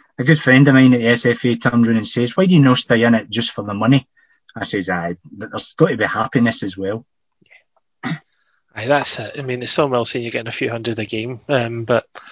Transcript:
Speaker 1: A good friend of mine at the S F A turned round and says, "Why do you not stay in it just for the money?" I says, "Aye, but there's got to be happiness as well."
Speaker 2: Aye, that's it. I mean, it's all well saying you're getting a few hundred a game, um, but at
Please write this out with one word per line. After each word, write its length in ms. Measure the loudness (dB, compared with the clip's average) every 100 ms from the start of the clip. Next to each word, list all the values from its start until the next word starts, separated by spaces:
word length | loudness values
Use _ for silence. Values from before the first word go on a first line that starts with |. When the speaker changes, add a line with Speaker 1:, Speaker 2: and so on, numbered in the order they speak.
| _ -2
Speaker 1:
A 60 |
good 140 | 2 2
friend 300 | 6 6 8
of 60 |
mine 200 | 6 6
at 60 | 4
the 80 | 2
S 180 | 2 0
F 180 | 0
A 120 | 0 0
turned 300 | 0 2 2
round 120 | 0
and 80 | -2
says, 300 | -2 -2 0
"Why 100 | 4
do 60 |
you 60 | 6
not 160 | 4 2
stay 260 | 2 2
in 120 | 4
it 160 | 2 -2
just 220 | -4 -4
for 100 | -6
the 120 | -8
money?" 320 | -2 2 2 0 _ _ _ _
I 100 | -10
says, 260 | -6 -4 -4
"Aye, 260 | -4 -6 -10
but 260 | -16 -16 -14
there's 240 | -12 -8
got 140 | -4 -4
to 80 | -4
be 80 |
happiness 580 | -4 -4 -4 0 0 -2
as 140 | -8 -8
well." 280 | -8 -8 -12 _ _ _ _ _ _ _ _ _ -10 -10 _ _ _ _ _
Speaker 2:
Aye, 120 | -8 -2
that's 320 | 0 0 -4
it. 200 | -6 -10
I 40 |
mean, 200 | -8 -6
it's 160 | -4 -2
all 100 | 0
well 180 | 0 -2
saying 160 | -4
you're 100 | -6
getting 160 | -8 -8
a 20 |
few 200 | -6 -6
hundred 280 | -4 -6 -6
a 60 |
game, 360 | -6 -6 -8 -10 -4
um, 340 | -2 -2 -4
but 200 | -2 -2 -2
at 80 | -14 -20